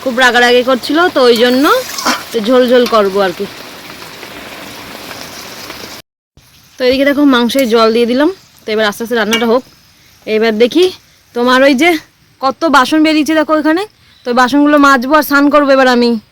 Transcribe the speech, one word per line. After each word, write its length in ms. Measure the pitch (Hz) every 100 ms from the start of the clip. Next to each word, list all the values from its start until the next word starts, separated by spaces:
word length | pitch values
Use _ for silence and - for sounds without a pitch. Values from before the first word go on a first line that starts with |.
খুব 100 | 269 240
রাগারাগি 400 | 254 233 240 247 247
করছিল, 280 | 254 - 302 359 302
তো 40 | 247
ওই 60 | -
জন্য 220 | 247 254 311 494 508 - - - -
তো 60 | 233 208
ঝোল 140 | 254 254
ঝোল 120 | 247 240 226
করবো 220 | 196 190 190
আর 60 | 165
কি। 80 | 196 - - - - - - - - - - - - - - - - - - - - - - - - - - _ _ _ _ _ _ _
তো 40 | 254
এদিকে 180 | 262 277
দেখো 140 | 277 294 247
মাংসে 240 | 240 269 254
জল 140 | 226 226 226
দিয়ে 120 | 233
দিলাম, 180 | 254 311 381 _ _
তো 40 | -
এবার 120 | 214 214
আস্তে 120 | 202
আস্তে 120 | 226 233
রান্নাটা 280 | 208 226 233
হোক। 120 | 240 - _ _ _ _ _ - 214
এবার 180 | 226 214
দেখি 220 | 240 311 370 - _ _ _ 240
তোমার 240 | 247 254 277
ওই 60 | 254
যে 80 | 330 320 - _ _ _
কত 200 | 269 - 330 254
বাসন 220 | 254 311 311
বেরিয়েছে 260 | 311 294 311
দেখো 140 | 302 311
এখানে, 220 | 311 320 427 _ _ _
তো 40 | -
ওই 40 | 240
বাসনগুলো 360 | 254 285 294 294 277
মাজবো 280 | 277 262 302
আর 40 | 285
স্নান 160 | 285 285
করবো 160 | 294 285 269
এবার 100 | 262 240
আমি। 140 | 240 226 _